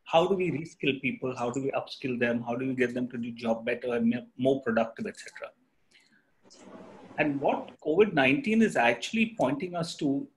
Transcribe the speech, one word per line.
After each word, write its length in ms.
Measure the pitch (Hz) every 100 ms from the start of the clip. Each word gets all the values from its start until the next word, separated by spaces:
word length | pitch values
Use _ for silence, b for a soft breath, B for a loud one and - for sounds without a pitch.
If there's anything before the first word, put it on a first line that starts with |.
| -
How 220 | 165 185
do 80 | 190
we 160 | 180
reskill 500 | 165 160 - 139 135
people? 320 | 127 113 131 123
How 120 | 123
do 120 | 131
we 100 | 135
upskill 480 | 123 - - 135 120
them? 240 | 120 117 117
How 100 | 123
do 120 | 131
we 60 |
get 200 | 123 120
them 140 | 123 123
to 60 | 123
do 140 | 120
job 320 | 117 117 113 120
better 280 | 117 123
and 200 | 120 117 123 - -
more 240 | 131 135
productive, 420 | 120 113 113 - 104
et 80 | -
cetera? 340 | - - - - _ _ _ b b b b _ _ - - - - - - -
And 200 | 151 135
what 400 | 165 269 - - 156
covid 280 | 165 208
nineteen 500 | 156 131 143 208 220
is 120 | 214 -
actually 600 | 117 - - 226 220 -
pointing 360 | 131 139 180 175
us 200 | 165 -
to 300 | 147 139 -